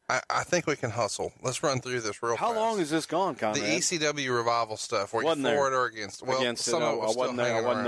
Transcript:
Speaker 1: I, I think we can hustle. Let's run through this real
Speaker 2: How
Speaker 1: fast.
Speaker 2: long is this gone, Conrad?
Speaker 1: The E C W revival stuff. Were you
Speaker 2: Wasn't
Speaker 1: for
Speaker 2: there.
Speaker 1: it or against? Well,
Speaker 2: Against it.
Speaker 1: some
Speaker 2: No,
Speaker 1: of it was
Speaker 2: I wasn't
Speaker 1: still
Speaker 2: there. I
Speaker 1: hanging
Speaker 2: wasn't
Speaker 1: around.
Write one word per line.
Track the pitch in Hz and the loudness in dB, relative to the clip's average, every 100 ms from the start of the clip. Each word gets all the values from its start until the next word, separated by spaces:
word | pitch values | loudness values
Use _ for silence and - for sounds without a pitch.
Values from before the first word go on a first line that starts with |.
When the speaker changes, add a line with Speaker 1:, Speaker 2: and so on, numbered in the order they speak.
| - | -2
Speaker 1:
I, | 127 - | -2 0
I | - | -2
think | 120 180 156 | 0 0 0
we | 139 | -2
can | 123 | -2
hustle. | 117 107 - 90 - | -2 -2 -2 -6 -4
Let's | 127 123 | -6 -2
run | 156 127 | 0 0
through | 127 123 | -2 -4
this | 107 - | -4 -4
real | 117 117 | -2 0
Speaker 2:
How | 214 | 0
Speaker 1:
fast. | 220 | 0
Speaker 2:
long | 226 214 | 0 0
is | 151 | 0
this | 160 - | 0 0
gone, | 160 190 131 | 0 0 0
Conrad? | 113 107 | 0 0
Speaker 1:
The | - 170 | 0 0
E | |
C | - 170 | 0 0
W | 151 147 131 | 0 0 0
revival | 120 117 117 110 107 | 2 2 2 0 -4
stuff. | - 110 98 | -2 -2 0
Were | 113 | 0
you | 147 | 2
Speaker 2:
Wasn't | 151 135 | 2 2
Speaker 1:
for | |
Speaker 2:
there. | 143 135 | 4 4
Speaker 1:
it | |
or | 131 123 | 2 0
against? | 110 101 - 131 | -2 -10 -8 -2
Well, | 131 | 0
Speaker 2:
Against | 123 117 120 | 0 -2 0
it. | |
Speaker 1:
some | 127 | 0
Speaker 2:
No, | 120 | 0
Speaker 1:
of | |
it | 117 | 0
was | 110 120 | 0 0
Speaker 2:
I | |
wasn't | 127 123 | 0 0
Speaker 1:
still | |
Speaker 2:
there. | 120 | 0
I | |
Speaker 1:
hanging | 113 117 | 2 0
Speaker 2:
wasn't | |
Speaker 1:
around. | 110 | 0